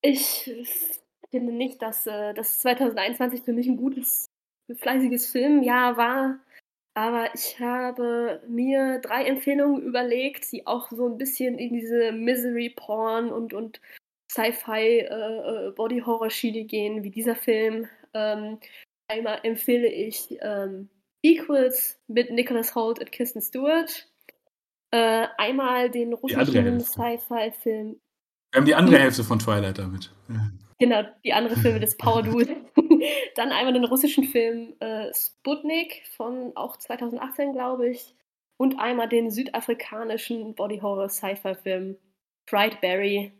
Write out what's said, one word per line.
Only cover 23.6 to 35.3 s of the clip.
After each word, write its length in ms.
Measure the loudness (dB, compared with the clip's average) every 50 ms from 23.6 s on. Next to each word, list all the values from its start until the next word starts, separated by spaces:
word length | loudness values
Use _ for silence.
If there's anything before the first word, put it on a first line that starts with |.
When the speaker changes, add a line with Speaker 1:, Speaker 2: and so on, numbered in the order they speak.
| 2 2 2 2 2 -2 -8 -14 -14 _ _ _ _ -20 _ _ _ _ _ _ _ _ _ _ _ _
Speaker 1:
Äh, 360 | 2 4 4 4 4 2 0 -2 -2 -2
einmal 520 | -2 0 0 0 0 2 2 2 0 0
den 200 | 0 -2 -2 -2
Speaker 2:
Die 40 | -4
andere 60 | -4
Speaker 1:
russischen 440 | -4 -2 2 2 2 4 4 4 4
Speaker 2:
Hälfte. 200 | 4 2 0 -2
Speaker 1:
Sci-Fi-Film. 1120 | -4 -4 -4 -2 -2 -4 -4 -6 -6 -4 -2 -2 -4 -6 -4 -4 -2 -2 -2 -6 -10 -12 _ _ _ _ _ _ _ _ _ _ _
Speaker 2:
Wir 60 | 4 6
haben 80 | 6
die 80 | 8 8
andere 220 | 8 10 10 10
Speaker 1:
Hm? 60 | 10
Speaker 2:
Hälfte 220 | 10 6 4 2 0
von 140 | 0 0 0
Twilight 400 | 2 2 2 2 0 -2 -4 -4
damit. 340 | -6 -6 -8 -8 -10 -12 -20 _ _ -8 -4 -4 -4 -4 -6 -10 -20 _ _ _
Speaker 1:
Genau, 240 | 4 4 6 2 0 -4 -12 _ _
die 80 | 0
andere 240 | 2 2 2 2 2
Filme 240 | 4 4 4 4 4
des 160 | 0 -2 -4
Power 260 | 0 2 2 2 4
Speaker 2:
<laughs> 20 | 2
Speaker 1:
Duos. 220 | 2 4 4 2 2 0 -10 -10 2 _ 4 8 8
<laughs> 420 | 6 6 6 0 0 -2 -4 -4 -4
Dann 160 | -4 -2 0
einmal 200 | 0 2 2 4
den 120 | 4 4 4
russischen 400 | 4 2 4 2 4 4 2 0
Film, 500 | 2 2 2 2 2 0 -4 -8 -12 -12 _
äh, 300 | -8 -6 -6 -6 -8 -6 -6
Sputnik 880 | -6 -6 -6